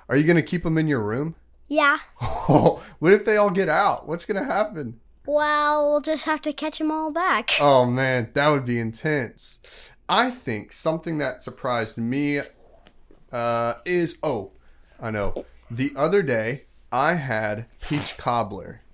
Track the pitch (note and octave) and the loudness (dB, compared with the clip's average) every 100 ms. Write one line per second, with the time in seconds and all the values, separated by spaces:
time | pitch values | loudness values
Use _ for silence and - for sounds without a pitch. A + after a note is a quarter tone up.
0 | - C3+ D#3+ E3+ D3 F3 E3+ D#3+ D#3+ C3 | 0 2 4 4 2 -2 0 0 2 0
1 | G#2 A#2+ D#3 - _ - - D4 C#4+ D4 | 0 -2 -4 -8 _ -20 -4 2 2 2
2 | - - A#2 - - D3 E3 - - - | -4 -8 -6 0 4 6 6 2 -6 0
3 | D#3+ G#3 A3 G#3 G3+ F#3 E3+ E3 G3+ B2 | 4 6 6 4 4 2 2 4 2 0
4 | - E3+ - G3 C4 F#3 G#3+ E3 A#2+ A#2 | -4 -8 -4 -4 -2 0 -2 -4 -10 -12
5 | _ _ - - D4+ D4 D4 D4+ D4 D4 | _ _ -2 0 2 2 2 2 2 0
6 | D4 D#4 D#4+ D4+ D4+ C#4+ D#4 - D#4 D#4 | 0 -2 -2 -4 -4 -4 -6 -4 -4 -2
7 | D#4 D#4 F#4 A3+ - - C#3+ C3+ B2 B2+ | -4 -2 0 0 0 2 6 6 4 2
8 | C3 B2+ A2 C#3+ D3 C#3+ B2 A#2+ A2+ A2+ | 0 0 -2 0 2 2 0 -4 -4 -4
9 | D#3 D3 A2+ - - - - - - _ | -4 -2 -4 -12 -20 -20 -20 -20 -20 _
10 | - F#3+ B3+ B3 - A2+ - - E3 D#3+ | 0 2 2 -4 -6 -6 -8 -6 -4 -4
11 | E3+ D#3 C3+ - - - C3 A#2+ A2 - | -4 -4 -4 -6 -14 -8 -4 -2 -4 -4
12 | A#2 C#3 D3 C#3+ - - - - _ - | -4 -2 -2 -2 -6 -14 -20 -20 _ -20
13 | - - - A#2+ A#2+ A#2 A#2 - F3 F3+ | -20 -20 -10 -4 -2 0 -2 -4 -2 0
14 | E3 - D#3 A#2 F#2+ - - - _ - | -2 -4 -4 -4 -6 -16 -20 -20 _ -12
15 | A#2 G#2+ G2 - - - - A#2 C#3 C3+ | -6 -2 -2 -2 -8 -18 -10 -4 -4 0
16 | D#3 G3+ D3 A2+ A2+ C#3+ - - - B2 | 2 2 2 0 -2 -6 -12 -20 -6 0
17 | D3+ F3 C3+ G#2+ G#2+ G#2+ A#2 - - D3 | 0 0 -2 -2 -2 -6 -10 -14 -6 -4
18 | - - B2+ A#2+ G2+ G2 - - - | -6 -6 -2 0 -2 -8 -14 -18 -20